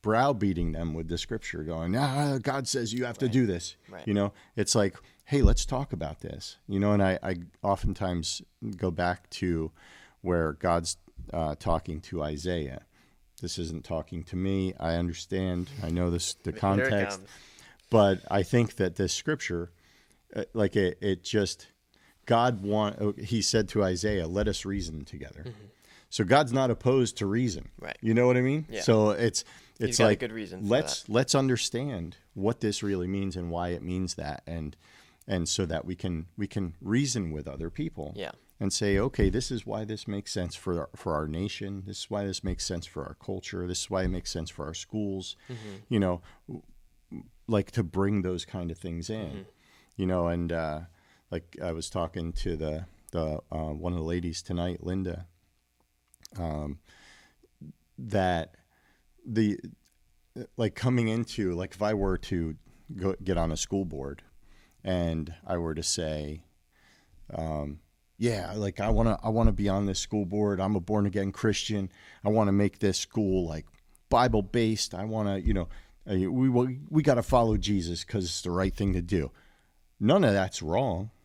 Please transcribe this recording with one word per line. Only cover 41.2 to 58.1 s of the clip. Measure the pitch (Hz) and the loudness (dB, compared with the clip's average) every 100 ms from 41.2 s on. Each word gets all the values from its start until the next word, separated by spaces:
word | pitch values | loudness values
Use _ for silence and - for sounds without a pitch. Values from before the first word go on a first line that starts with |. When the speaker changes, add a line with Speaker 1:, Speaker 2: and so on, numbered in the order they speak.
| 76 | 0
Speaker 1:
nation. | 80 101 - 101 98 95 | -2 -4 -6 -8 -8 -10
This | 95 | -12
is | - | -6
why | 104 101 | -4 -4
this | 92 | -4
makes | 95 90 - | -4 -4 -4
sense | 87 | -6
for | 82 85 69 | -6 -10 -10
our | |
culture. | - - 95 - 90 87 | -10 -8 -8 -6 -6 -4
This | 90 | -6
is | - | -2
why | 95 | 0
it | 92 | 0
makes | 90 - | -2 -4
sense | 87 80 | -6 -8
for | - 71 | -8 -10
our | |
schools." | 82 - 110 101 95 92 - - | -8 -8 -6 -4 -4 -8 -14 -14
Speaker 2:
Mm-hmm. | 123 107 98 - | -14 -12 -16 -2
Speaker 1:
You | 117 | 2
know, | 95 90 - - - | 2 0 -6 -20 -14
w-, | 90 - - - _ _ | -14 -14 -20 -20 _ _
w-, | - - _ - | -16 -16 _ 0
like, | 107 95 | 0 2
to | - | -2
bring | 87 92 98 104 | 0 2 2 2
those | 90 90 | 0 -2
kind | - 92 87 | -6 -6 -6
of | 80 | -6
things | 92 85 85 | -6 -6 -6
in. | 110 90 | -6 -6
Speaker 2:
Mm-hmm. | 98 95 _ _ _ _ - | -10 -14 _ _ _ _ -2
Speaker 1:
You | 92 | 0
know, | 90 85 | 2 2
and, | 85 85 | 0 0
uh, | 85 80 76 85 _ _ _ _ | -2 -2 -4 -8 _ _ _ _
like, | 85 - - | -8 -8 -8
I | 87 | -6
was | 82 78 | -4 -4
talking | 95 82 92 82 | -4 -4 -4 -6
to | 85 - 80 | -4 -2 -2
the, | 78 78 90 - - | -2 -4 -8 -16 -8
the, | 85 78 78 - | -4 -2 -4 -6
uh, | 80 78 | -6 -6
one | 76 87 | -4 -4
of | 87 | -4
the | |
ladies | 80 87 85 80 | -2 -2 -4 -8
tonight, | - 87 87 87 | -6 -4 -2 -4
Linda, | 85 95 90 85 87 _ _ _ _ _ _ _ _ _ - - | -4 -4 -4 -6 -12 _ _ _ _ _ _ _ _ _ -18 -8
um, | 85 76 73 71 _ - - - _ _ _ _ 147 - _ - | -6 -4 -6 -8 _ -20 -20 -20 _ _ _ _ -20 -20 _ -14
that | 120 | -2